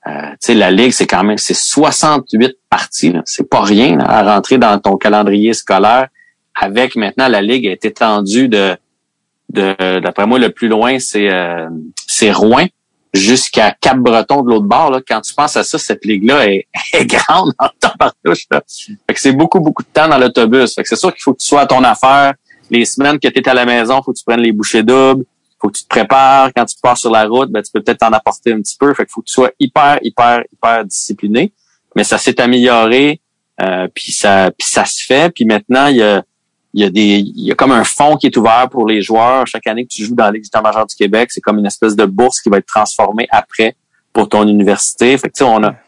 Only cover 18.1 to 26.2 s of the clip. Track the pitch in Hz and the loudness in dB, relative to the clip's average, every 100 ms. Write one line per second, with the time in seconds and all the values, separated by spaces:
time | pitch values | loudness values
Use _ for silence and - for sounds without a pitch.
18.1 | - - 85 - 73 - - - 104 - | -2 -4 -4 -2 -6 -6 -20 -18 -12 -8
19.1 | 107 139 135 165 190 156 - - 151 160 | -2 0 2 2 2 0 -4 -6 0 2
20.1 | 143 123 131 113 127 120 - - 113 180 | 2 2 2 2 2 2 -2 -6 -2 -2
21.1 | - - - - 147 139 131 127 110 131 | -2 -4 -4 0 0 2 2 2 2 2
22.1 | 139 139 139 _ _ _ 120 113 - 139 | 4 2 -2 _ _ _ -2 -2 0 0
23.1 | 147 131 131 131 127 123 120 113 135 135 | 0 0 -2 0 0 2 0 0 -2 -2
24.1 | 123 - 117 117 107 107 117 110 131 135 | -8 -2 0 0 0 -2 0 2 4 4
25.1 | 131 131 _ _ _ 104 - - - 110 | 2 -2 _ _ _ -8 -8 -4 -4 2
26.1 | 135 | 4